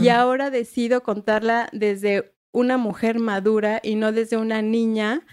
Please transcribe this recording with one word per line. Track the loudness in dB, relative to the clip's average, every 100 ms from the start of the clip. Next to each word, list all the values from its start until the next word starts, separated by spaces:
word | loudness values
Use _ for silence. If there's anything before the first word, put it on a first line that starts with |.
y | 4
ahora | 4 2 2 -2
decido | -4 -4 -2 0 0
contarla | 0 -4 0 0 2 0 -2
desde | -2 -2 0 0 0 -2 _ _
una | 0 2 2
mujer | -2 -2 -2 0
madura | -2 0 0 2 0 -2
y | -2
no | -2 0
desde | -2 -2 -2
una | -2 -2
niña | 0 0 0 0 -2 -4 -6